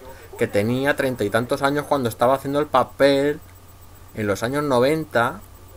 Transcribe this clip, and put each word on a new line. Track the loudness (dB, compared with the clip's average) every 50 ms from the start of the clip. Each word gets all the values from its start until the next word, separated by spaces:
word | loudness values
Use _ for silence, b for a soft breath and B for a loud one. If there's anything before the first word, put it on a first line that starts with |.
| -12 B B B B B B -4
que | -4
tenía | 0 0 0 0 0 0 0 0 0 0
treinta | 0 -2 -2 -2 -2 -2
y | 0
tantos | 0 0 0 -2 -2 0
años | 0 0 0 0 -2
cuando | -2 -2 0 -2 -2
estaba | 0 2 2 2 2
haciendo | 2 -2 -2 -2 -2
el | 0
papel | 2 2 2 2 0 0 2 4 4 4 4 2 0 -2 -4 -8 -20 -20 -20 -20 -20 -20 -20 -20 -20 -20 -20 -20 -14 -8
en | -4 -2 -2
los | -2 -2 -2
años | -2 -2 -2
noventa | 0 2 2 2 4 2 2 0 -2 -2 0 0 0 0 -2 -8 -14 -20 -20 -20 -20 -20 -20